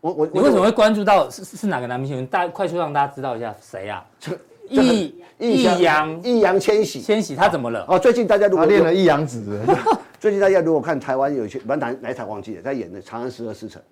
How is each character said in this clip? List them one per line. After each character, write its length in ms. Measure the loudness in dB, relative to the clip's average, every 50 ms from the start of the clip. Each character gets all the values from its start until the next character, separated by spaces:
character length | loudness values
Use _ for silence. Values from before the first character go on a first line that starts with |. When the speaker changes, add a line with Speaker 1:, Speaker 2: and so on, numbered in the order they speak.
Speaker 1:
我， 120 | -4 -4 -2
我， 140 | -2 -2 -2
Speaker 2:
你 80 | 2 2
为 120 | 4 4
什 40 | 4
么 80 | 4 4
会 80 | 2
关 220 | 4 4 4 4 4
注 100 | 2 2
到 240 | 4 4 4 4 0
是， 120 | -4 -16 -18
是 220 | -16 -14 -6 -4
哪 140 | -4 -2 -2
个 80 | -4 -6
男 120 | -6 -6
明 80 | -6 -6
星？ 200 | -6 -6 -8 -4
大， 200 | -2 -2 -2 -2
快 200 | -4 -4 -6 -4
速 100 | -2 -4
让 160 | -4 -2 0
大 140 | -2 -2 -2
家 40 |
知 120 | -4 -8 -6
道 120 | -6 -6
一 40 | -6
下， 160 | -8 -10 -10 -12
谁 300 | -18 -16 -14 -12 -10 -10
啊？ 160 | -10 -12 -14 _ _ _
Speaker 1:
这， 180 | -12 -12 -12 -12 -12 _ -20 _ -16 -4
Speaker 2:
易-， 80 | 0 2
Speaker 1:
这 40 | 2
很， 40 | 2 2 0 -2 -4 -10 -16 -20 -20 _ _
易 260 | -2 0 0 2 2
烊， 140 | 2 2 4
Speaker 2:
易 60 | 2 4
烊。 360 | 4 2 0 -2 -6 -8 -4
Speaker 1:
易 220 | 0 2 2 4
烊 140 | 4 2 2
千 260 | 2 2 2 2 0
玺。 160 | 0 -4 -10
Speaker 2:
千 180 | -2 0 0 0
玺 160 | 0 -4 -2
他 140 | 0 0 2
怎 100 | 2 0
么 120 | -4 -4
了？ 140 | -4 -6 -2 0
Speaker 1:
哦， 80 | 0 4
最 160 | 4 4 4
近 140 | 4 2 2
大 100 | 4 4
家 100 | 4 4
如 80 | 4
果 120 | 4 4 4
Speaker 3:
他 20 |
练 120 | 6 4 4
了 100 | 4 4
易 120 | 4 4
阳 200 | 4 4 2 0
指。 160 | -4 -6 -10 -8 -6 -6 -4 0 0 0 2 2
Speaker 1:
<laughs> 340 | 0 0 0 -2 -16 -20 -2
最 120 | -2 0
近 80 | 2 4
大 80 | 4 4
家 120 | 4 4
如 140 | 4 4 2
果 60 | 0
看 200 | 0 0 -4 -4
台 160 | -2 -4 -2
湾 200 | 0 0 0 0
有 80 | -2 -4
一 60 | -6
些， 80 | -8 -10
不 60 | -6
知 60 | -4
道 60 | -4
哪， 200 | -4 -2 -6 -6 -8
哪 120 | -8 -10
一 20 | -8
台 100 | -8 -8
忘 160 | -10 -10 -10
记 160 | -10 -12 -14
了， 60 | -10
在 120 | -8 -6 -6
演 180 | -6 -8 -10 -12
的 80 | -16 -16
《长 180 | -14 -12 -10
安 100 | -10 -10
十 160 | -10 -10 -12 -12
二 60 | -12
时 140 | -12 -14 -16
辰》。 140 | -16 -18 -20 _